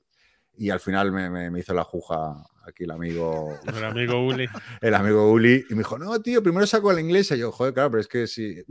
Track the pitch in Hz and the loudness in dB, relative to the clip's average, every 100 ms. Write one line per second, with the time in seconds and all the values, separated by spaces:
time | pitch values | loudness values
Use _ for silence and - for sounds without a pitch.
0 | _ _ _ _ _ - 101 92 98 98 | _ _ _ _ _ -8 -4 -4 -2 0
1 | 98 95 92 90 87 87 90 90 82 87 | 0 0 -4 -6 -6 -6 -4 -4 -2 -6
2 | - 80 78 73 78 _ 82 - 85 80 | -6 -6 -6 -10 -18 _ -20 -12 -10 -8
3 | 85 82 82 80 78 73 - 110 110 117 | -6 -4 -4 -4 -6 -10 -10 -8 -6 -4
4 | 120 123 127 131 123 - - 117 113 101 | -2 0 0 -2 -4 -8 -16 -2 2 4
5 | 101 107 107 113 117 131 - 110 104 139 | 4 6 6 6 6 4 2 -4 -4 -6
6 | 185 226 233 240 190 175 202 220 202 170 | -4 -4 0 2 2 2 2 2 2 2
7 | 160 190 196 127 117 - 131 131 139 113 | 2 2 2 0 -2 -2 -2 0 0 0
8 | 101 123 113 - 107 85 - | -2 -4 -4 -6 -8 -10 -6